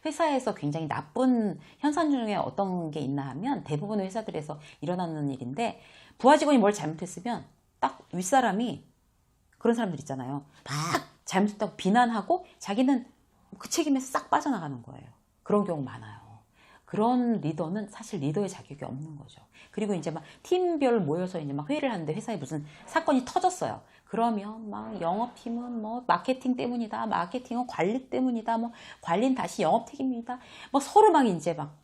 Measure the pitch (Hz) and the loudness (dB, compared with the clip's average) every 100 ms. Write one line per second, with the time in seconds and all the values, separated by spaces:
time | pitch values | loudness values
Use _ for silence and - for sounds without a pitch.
0 | 311 302 320 269 247 196 147 156 156 135 | -6 0 2 2 0 -2 -4 -4 -4 -4
1 | - - 254 247 208 185 - - 285 302 | -4 2 4 4 2 -2 -12 -2 0 2
2 | 311 269 220 202 - - 196 180 165 156 | 2 2 0 -2 -2 -2 -2 0 -4 -4
3 | 135 143 139 131 233 254 143 151 202 214 | -2 -2 -4 -6 -4 -4 -2 -4 -2 -2
4 | 190 185 170 165 151 147 - - 151 180 | -2 -6 -6 -8 -8 -12 -14 -10 -4 -2
5 | 175 156 143 131 120 135 233 - - - | -2 -2 -4 -4 -8 -4 -4 -6 -18 -20
6 | - _ 247 294 302 277 202 208 156 156 | -20 _ 6 8 8 6 6 4 -4 -6
7 | 185 - 240 208 - _ _ _ - - | -10 -10 -8 -8 -10 _ _ _ -6 -4
8 | - 175 180 269 240 190 240 156 - _ | -10 -6 2 4 4 0 -2 -6 -14 _
9 | _ _ _ _ _ _ - 226 214 151 | _ _ _ _ _ _ 2 2 0 -4
10 | - 135 127 139 143 - - 143 160 - | -6 -6 -6 -6 -8 -20 -8 -6 -2 -2
11 | - _ - 190 208 - 208 - 185 226 | -4 _ -2 2 2 2 -6 -2 4 4
12 | 240 226 190 359 - _ - 202 262 262 | 4 2 0 -2 -2 _ -6 2 4 2
13 | - _ _ _ _ - - - 302 269 | 0 _ _ _ _ -18 -6 -2 2 0
14 | 262 - - 294 302 233 151 127 117 - | 0 -6 0 0 0 -2 -4 -10 -12 -18
15 | - _ _ _ - 208 180 160 127 104 | -20 _ _ _ 2 2 2 -2 -4 -10
16 | 113 - - - _ _ _ - _ 185 | -14 -18 -20 -20 _ _ _ -20 _ 0
17 | 226 247 240 214 - 160 160 202 208 - | 2 4 2 2 0 -2 -2 -4 -6 -12
18 | 220 196 139 156 196 190 - 143 - 135 | -8 -4 -2 0 -2 -6 -16 -12 -10 -10
19 | 156 147 - - _ - - - 214 190 | -10 -14 -18 -20 _ -20 -12 -6 -2 0
20 | 156 160 - - - 359 359 330 269 233 | -2 -6 -10 -20 0 2 2 2 4 4
21 | 151 160 185 185 147 143 151 294 277 208 | 2 0 -2 -4 -4 -6 -2 -2 -2 -2
22 | 151 170 214 202 135 151 147 - - 320 | -4 -6 -4 -8 -6 -8 -8 -18 -2 0
23 | 330 269 247 370 370 359 135 104 - - | 4 2 2 0 2 0 -4 -6 -12 -20
24 | _ 208 233 214 202 220 220 202 220 208 | _ 0 0 0 -6 -12 -10 -10 -10 -4
25 | 170 185 247 - 240 233 247 233 214 233 | -2 -2 -2 -6 -8 -8 -6 -6 -6 -8
26 | 247 233 247 254 254 254 247 240 220 220 | 2 2 2 0 0 0 0 -2 -4 -4
27 | 226 185 175 247 247 240 247 - 170 240 | -2 0 -2 -6 -6 -6 -4 0 0 0
28 | 262 254 254 233 220 226 233 - - - | -2 -2 0 0 -2 -2 -2 -8 -20 -14
29 | - 175 262 254 170 - 160 214 - - | -2 2 4 2 -2 0 2 2 0 -6
30 | 269 240 233 247 - - - 285 - 415 | -4 -4 -8 -12 -12 -20 -2 -2 4 8
31 | 440 320 247 170 170 160 147 - | 8 8 4 2 -2 -4 -6 -10